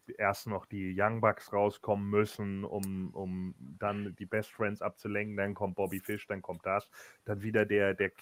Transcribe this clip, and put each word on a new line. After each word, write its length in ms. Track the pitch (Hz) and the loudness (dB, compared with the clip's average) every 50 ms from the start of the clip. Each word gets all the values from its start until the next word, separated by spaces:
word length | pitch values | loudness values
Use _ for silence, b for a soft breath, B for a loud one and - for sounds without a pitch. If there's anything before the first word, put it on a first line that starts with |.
| _ - - - | _ -12 -4 0
erst 300 | 104 98 101 - - 113 | 2 2 2 0 -2 -4
noch 180 | 104 90 - | -4 -4 -4
die 300 | - 107 98 95 92 92 95 | -6 -6 -4 -4 -2 0 2
Young 220 | 101 110 113 113 | 2 2 4 4
Bucks 320 | 110 107 101 - - - | 4 4 4 2 -2 -2
rauskommen 580 | 104 101 104 104 - - - 110 104 101 101 101 | 2 4 4 4 2 0 0 0 0 2 2 2
müssen, 540 | 104 104 107 104 - - 104 98 98 98 101 | 4 4 4 4 0 -6 -4 -4 -4 -4 -4
um, 460 | - - 101 98 95 95 95 92 90 - | -4 -4 -4 -4 -4 -4 -4 -4 -6 -6
um 400 | - 98 92 92 92 92 92 - - | -6 -6 -4 -4 -4 -6 -6 -8 -10
dann 560 | 64 67 73 - 107 104 101 104 101 98 87 | -14 -16 -10 -4 -2 -2 -2 -2 -4 -8 -8
die 100 | - 101 | -10 -8
Best 240 | - 113 107 104 - | -2 -2 -2 -2 -2
Friends 320 | - - 110 101 104 - | -4 -2 -2 -2 -2 -2
abzulenken, 540 | 98 104 - _ - 104 104 104 104 107 104 | -4 -6 -6 _ -6 -4 -2 -2 -2 -2 -2
dann 180 | 101 98 101 101 | -2 0 0 0
kommt 220 | - 104 95 90 | 0 -2 -2 0
Bobby 240 | - 98 90 95 95 | 0 -2 -2 -2 -4
Fish, 260 | - - 107 101 - - | -4 -4 -6 -6 -4 -6
dann 140 | 101 95 | -8 -8
kommt 240 | - - 87 82 - | -6 -8 -10 -6 -2
das, 220 | 95 98 104 - - B B B B B B B | 0 0 0 0 -4 B B B B B B B
dann 160 | - 104 98 | -6 -4 -4
wieder 240 | 101 110 110 110 104 | -2 2 4 4 4
der, 280 | 104 104 104 101 98 95 | 6 6 4 6 4 4
der 200 | - 98 92 - - | 4 2 0 0 -6